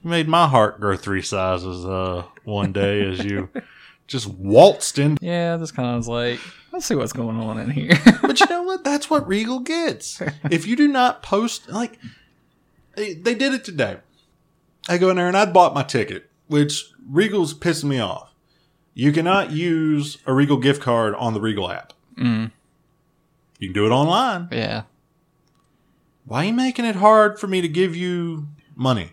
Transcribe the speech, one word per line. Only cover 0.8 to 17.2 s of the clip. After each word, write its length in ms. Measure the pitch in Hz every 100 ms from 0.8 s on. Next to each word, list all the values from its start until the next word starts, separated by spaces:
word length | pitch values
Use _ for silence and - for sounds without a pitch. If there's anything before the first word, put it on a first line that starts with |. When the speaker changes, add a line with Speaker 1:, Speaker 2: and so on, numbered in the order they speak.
Speaker 1:
grow 160 | 101 92
three 240 | - 95
sizes, 600 | - 98 92 92 92 90
uh, 380 | 90 95 92 90 87 -
one 280 | - 104 95
day 320 | 98 98 101 101
as 140 | 92
you 240 | 98 101 98 254 - -
Speaker 2:
<laughs> 280 | - _ _
Speaker 1:
just 220 | 135 104
waltzed 720 | 92 95 113 185 196 - -
in. 200 | 143 147
Speaker 2:
Yeah, 340 | 180 175 170
I 40 | 170
just 160 | 160 -
kinda 200 | 123 120
was 120 | 117
like, 300 | 120 120 120 - - _
"Let's 140 | 359 -
see 80 |
what's 180 | 139 113
going 260 | - 117 113
on 200 | 110 107
in 120 | 117
here." 280 | 143 147 175 240
<laughs> 140 | -
Speaker 1:
But 180 | - 254
you 60 | 392
know 160 | 349
what? 220 | 359 381
That's 260 | 277 285 285
what 160 | 302 185
Regal 300 | 196 220 254
gets. 600 | 247 330 330 - - - -
Speaker 2:
<laughs> 160 | - 151
Speaker 1:
If 160 | 165 175
you 100 | 247
do 120 | 294
not 340 | 277 247 -
post, 460 | - 202 233 - -
like, 300 | 202 240 - - - _ _ _ _ _ _ _
they, 200 | - 208
they 200 | 160 202
did 180 | 233 269
it 120 | 262
today. 340 | - 160 110 95 _ _ _ _ _ _ _ _ -
I 100 | 175
go 120 | 185
in 60 | 180
there 120 | 175
and 80 | 190
I 100 | 208
bought 280 | 175 170
my 80 | 143
ticket, 440 | - 123 101 95 _ _ _
which 420 | 147 147 - - _ -
Regal's 460 | 143